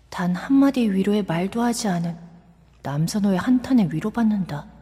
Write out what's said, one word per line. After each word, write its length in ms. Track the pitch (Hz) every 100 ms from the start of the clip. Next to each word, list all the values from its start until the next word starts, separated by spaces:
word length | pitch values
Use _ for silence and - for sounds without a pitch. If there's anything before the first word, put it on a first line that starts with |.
| -
단 260 | - 180 180
한마디 540 | - 269 277 269 226
위로의 340 | 190 190 208
말도 380 | 208 165 190 226
하지 260 | 240 233 214
않은 300 | 175 170 165 - - _ _ _ _
남선호의 560 | 131 143 160 214 202 180
한탄에 520 | 190 254 247 262 180
위로받는다. 760 | 160 208 220 220 208 175 147 - -